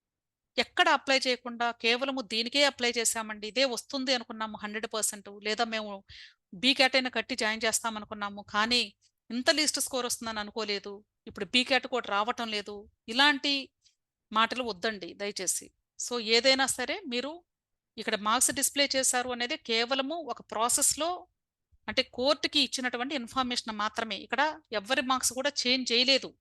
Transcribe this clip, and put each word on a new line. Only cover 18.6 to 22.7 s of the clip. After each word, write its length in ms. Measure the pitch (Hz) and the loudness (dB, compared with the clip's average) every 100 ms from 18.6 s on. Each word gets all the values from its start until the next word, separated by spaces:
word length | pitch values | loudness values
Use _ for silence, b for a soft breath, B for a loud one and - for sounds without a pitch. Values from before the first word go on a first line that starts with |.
| 262 277 277 | 0 2 2
చేశారు 420 | 269 262 247 247 | 2 2 0 -2
అనేది 240 | 240 240 311 | -4 -4 -6
కేవలము 540 | - 226 240 269 269 339 277 | 0 0 2 0 0 -4 -6
ఒక 160 | - - | -10 -8
ప్రాసెస్‌లో, 640 | 214 240 - - - 320 359 359 _ _ _ _ _ - | 0 2 4 2 2 -2 -2 -8 _ _ _ _ _ -4
అంటే 140 | 214 254 | -2 -2
కోర్టుకి 480 | - 262 302 320 294 | 0 0 2 0 0
ఇచ్చినటువంటి 520 | 262 | 0